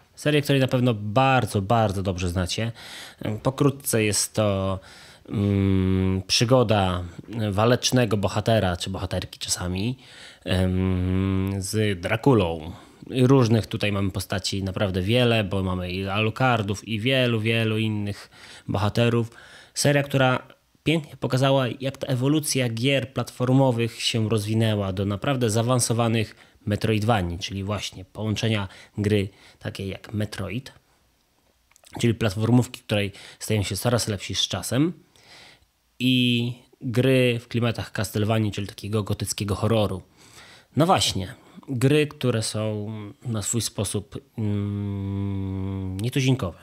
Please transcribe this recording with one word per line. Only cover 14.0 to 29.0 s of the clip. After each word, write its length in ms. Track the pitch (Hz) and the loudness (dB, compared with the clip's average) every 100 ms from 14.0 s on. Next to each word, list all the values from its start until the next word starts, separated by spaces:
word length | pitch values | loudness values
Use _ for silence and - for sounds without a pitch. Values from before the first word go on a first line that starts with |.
| 98 | -2
postaci 520 | 98 - 98 - 101 | -4 -6 -4 -4 -4
naprawdę 380 | 95 90 101 92 | -4 -2 -2 0
wiele, 420 | 92 120 123 113 | 2 2 4 2
bo 200 | 98 98 | 0 -2
mamy 280 | 92 92 90 | -2 -2 -4
i 160 | 92 95 | -6 -4
Alucardów, 800 | 101 110 113 131 113 104 98 - | -2 -2 0 2 2 0 -4 -6
i 120 | 110 | -4
wielu, 400 | 120 131 123 113 | 0 2 2 0
wielu 380 | 110 113 113 110 | 0 0 0 0
innych 520 | 110 104 101 104 - - - - - | -2 -2 -4 -8 -12 -20 -20 -16 -6
bohaterów. 640 | 98 104 120 117 117 113 - - - - | -2 0 2 2 2 -2 -8 -20 -20 -14
Seria, 300 | - 143 143 | -2 2 2
która 440 | 139 139 131 127 - - _ _ | 2 2 2 2 -4 -20 _ _
pięknie 340 | - 160 - - | 0 0 -2 -8
pokazała, 480 | 123 127 135 135 123 - | -2 2 4 2 0 -4
jak 180 | 135 - | -8 -6
ta 100 | - | -4
ewolucja 600 | 127 135 156 147 131 123 | 0 2 0 0 0 0
gier 440 | 113 131 135 135 | 0 2 2 -2
platformowych 880 | - 120 - 123 131 135 117 117 - | -6 -6 -2 2 4 4 2 -2 -2
się 280 | - 117 107 | -2 0 2
rozwinęła 640 | 110 104 110 113 104 98 | 0 2 2 2 2 0
do 120 | 92 101 | -2 -2
naprawdę 440 | 101 143 131 120 | 0 -2 0 2
zaawansowanych 840 | 110 117 127 - 117 117 113 104 - - _ - | 2 2 2 0 0 2 0 -2 -8 -20 _ -4
Metroidvanii, 720 | 101 110 110 107 110 87 87 | -2 0 0 2 2 0 -4
czyli 240 | - 98 | -6 -6
właśnie 420 | 98 104 - - 92 | -4 -6 -8 -12 -16
połączenia 600 | - 107 104 113 107 95 - - | -6 -2 0 0 0 -4 -10 -12
gry 320 | - | -2